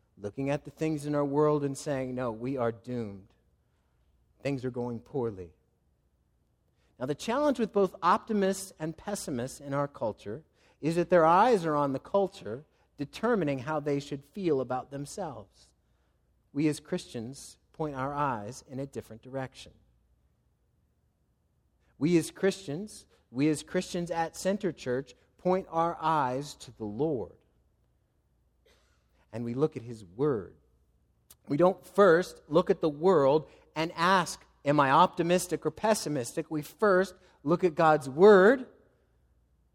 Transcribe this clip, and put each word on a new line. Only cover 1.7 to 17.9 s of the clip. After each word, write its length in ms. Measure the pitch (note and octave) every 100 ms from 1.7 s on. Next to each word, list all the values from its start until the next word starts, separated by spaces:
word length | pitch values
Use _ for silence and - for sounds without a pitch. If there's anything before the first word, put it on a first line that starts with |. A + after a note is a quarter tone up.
| C3+
saying, 380 | - C3+ C3
"No, 160 | B2+ B2+
we 260 | A2 B2 C3+
are 140 | A#2
doomed. 600 | A2+ - B2 A2 G2 G2 _ _ _ _ _ _ _ _ _ _ _
Things 240 | C3+ C#3
are 60 | B2+
going 300 | B2 A#2+ A#2
poorly"? 540 | - C#3+ A#2 F#2+ F2 _ _ _ _ _ _ _ _ _ _ _ _ _ _ _
Now, 100 | C3
the 80 | D3
challenge 420 | - B3 D4 C4
with 140 | A3
both 240 | G3+ F#3 -
optimists 680 | E3+ G#3+ - G#3 F#3+ G3 - -
and 180 | D#3+ D#3
pessimists 640 | - G3+ - B2+ A#2 -
in 140 | C#3+
our 140 | C#3 C#3+
culture 560 | - A#2 G2+ G2+ A#2+ - _ _ _
is 140 | C#3+
that 160 | E3+ E3+
their 140 | F3+
eyes 420 | D#3+ F3 A#3 A3 E3
are 80 |
on 180 | D3 C#3+
the 60 | C3
culture, 640 | - G3 F#3+ - G2+ A#2 D3+ _ _ -
determining 600 | C#3+ - A3 A3+ D3+ C3+
how 220 | B2+ D#3
they 180 | D3 C#3+
should 240 | C#3 C#3+
feel 380 | - - F3+ C#3
about 320 | C3 B2+ B2+
themselves. 760 | C#3 C#3+ - F3 A#2 G2+ _ _ _ _ _ _ _ _ _ _
We 160 | C#3+ D#3
as 100 | C#3+
Christians 800 | - F3+ - B2 A2+ C#3 - - _
point 240 | - D#3